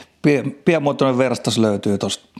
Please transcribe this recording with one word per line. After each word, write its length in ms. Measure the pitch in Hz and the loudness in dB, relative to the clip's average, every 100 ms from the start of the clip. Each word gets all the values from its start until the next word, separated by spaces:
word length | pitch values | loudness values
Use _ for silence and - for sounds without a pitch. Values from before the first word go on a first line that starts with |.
| - _ | -20 _
pie-, 280 | 151 143 135 - | 0 0 -2 -4
pienmuotoinen 540 | - 160 143 127 135 123 | 0 0 0 0 0 2
verstas 400 | 131 117 - 113 | 0 0 -2 0
löytyy 400 | 110 101 107 98 | 2 0 -2 -2
tosta 300 | 98 - _ | -2 -6 _